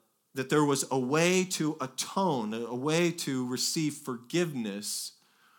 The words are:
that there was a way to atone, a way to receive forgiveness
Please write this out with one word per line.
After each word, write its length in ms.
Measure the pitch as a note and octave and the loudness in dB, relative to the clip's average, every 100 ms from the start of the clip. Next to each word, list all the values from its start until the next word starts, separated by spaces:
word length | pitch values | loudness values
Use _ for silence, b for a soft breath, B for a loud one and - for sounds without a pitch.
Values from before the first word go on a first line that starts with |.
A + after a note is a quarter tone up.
| _ _ _ | _ _ _
that 160 | - - | -8 0
there 140 | D3+ | 4
was 200 | D3 C#3 - | 4 2 0
a 80 | C3 | 0
way 460 | B2 D3+ E3+ F#3 | 2 4 4 4
to 320 | F#3 - D#3 D#3 | 2 0 -2 -2
atone, 720 | C3 - - - F#3+ C3+ G#2+ | -6 -6 -4 0 2 2 0
a 220 | A2+ A2+ | -4 -4
way 360 | B2 C#3+ D#3+ F3 | -4 0 2 2
to 340 | E3+ - C3 B2 | 0 -2 -2 -2
receive 480 | B2 - E3 D3+ | -2 -2 0 -2
forgiveness 1160 | C#3+ - A#2+ - E3 F3 C#3 G#2+ G2+ G#2 - - b b b b | -2 -6 -8 -4 0 0 -2 -4 -6 -6 -6 -8 b b b b